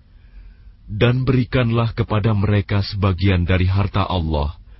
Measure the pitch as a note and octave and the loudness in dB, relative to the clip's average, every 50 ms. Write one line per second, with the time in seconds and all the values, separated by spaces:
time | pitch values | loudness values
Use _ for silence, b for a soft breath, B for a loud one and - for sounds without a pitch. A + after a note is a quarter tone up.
0 | b b b b b b b b b b b b b b b b - - G#2 G#2+ | b b b b b b b b b b b b b b b b -14 -8 -2 0
1 | E3+ E3 B2 C3 B2+ B2+ B2 B2+ A#2 - - C3 B2 A2+ A2+ A#2 A#2 A2 - - | 2 2 2 2 0 0 0 0 0 0 0 0 0 0 0 0 0 -2 -2 -4
2 | G2+ - G#2+ G#2+ G2 A2+ G#2+ G2 G2+ G#2+ G#2 G2+ F#2+ - G#2+ G2+ F#2+ - - F#2+ | -2 -2 -2 0 0 0 0 2 2 2 2 0 0 0 -2 -2 -2 -4 -2 -2
3 | G2+ G2 F2+ E2+ F#2+ G2+ F#2 F2 F2 F#2 F#2+ F2+ F#2 F#2 F#2+ G2+ G2 - - G#2 | 0 0 0 2 2 2 2 2 2 2 2 2 2 2 2 0 0 0 -2 -2
4 | - - F2+ F2+ D#2+ D#2 D#2 D2 C#2+ D2+ - - b b b | -2 -2 -2 -2 -2 -2 -2 -2 -2 -4 -6 -10 b b b